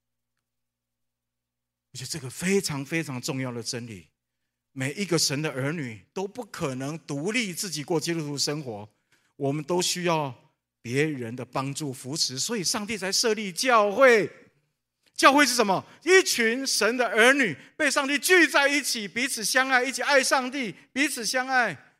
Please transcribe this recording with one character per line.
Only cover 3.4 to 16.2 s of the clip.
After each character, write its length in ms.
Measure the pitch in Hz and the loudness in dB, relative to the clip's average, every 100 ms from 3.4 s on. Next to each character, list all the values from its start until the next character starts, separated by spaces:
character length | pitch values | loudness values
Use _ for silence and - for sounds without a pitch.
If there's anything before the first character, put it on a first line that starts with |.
| 131 | -6
的 100 | 120 | -8
真 240 | 113 123 117 | -8 -10 -10
理。 220 | 98 - _ _ _ _ _ _ | -14 -18 _ _ _ _ _ _
每 180 | 135 131 | -8 -6
一 140 | 175 196 | -6 -2
个 120 | 165 | 0
神 240 | - 139 | 0 -2
的 80 | 156 | -4
儿 200 | 131 135 | -4 -4
女 340 | 170 127 107 - | -4 -8 -12 -12
都 140 | 190 196 | -8 -8
不 180 | 254 220 | -10 -14
可 300 | - 156 127 | -8 -6 -6
能 240 | 135 160 | -8 -8
独 320 | - 143 170 | -8 -6 -4
立 220 | 226 208 | -2 -4
自 160 | 160 208 | -6 -8
己 120 | 151 | -8
过 160 | 139 165 | -4 -2
基 160 | 160 | -2
督 60 | 165 | -4
徒 180 | 147 143 | -4 -4
生 240 | 151 147 | -4 -4
活， 260 | 131 104 107 _ _ _ _ - | -8 -12 -14 _ _ _ _ -6
我 120 | 139 | -4
们 140 | 151 | -4
都 180 | 151 175 | -2 -2
需 220 | - 180 | -2 -2
要 500 | 175 160 139 123 _ _ _ _ | 0 0 -2 -8 _ _ _ _
别 240 | 117 131 156 | -4 -2 -2
人 280 | 139 117 | -4 -8
的 120 | 127 123 | -10 -8
帮 280 | 143 135 | -6 -6
助 200 | 135 147 | -6 -8
扶 240 | 127 127 156 | -8 -10 -4
持， 200 | - 131 | -4 -4
所 200 | - 233 | -6 -4
以 40 | |
上 240 | 170 233 208 | -4 -4 -6
帝 120 | 214 | -6
才 120 | 185 | -4
设 240 | 190 240 | -2 0
立 200 | 214 202 | -2 -4
教 360 | 165 254 233 208 | -4 2 4 4
会。 400 | 202 269 226 151 - - _ _ _ _ _ _ - | 6 6 6 2 -6 -20 _ _ _ _ _ _ 4
教 180 | 311 | 6
会 120 | 277 277 | 8 6
是 100 | 240 | 4
什 100 | 208 | 2
么？ 180 | 175 - - | 0 -2 -6
一 180 | 302 381 | 6 6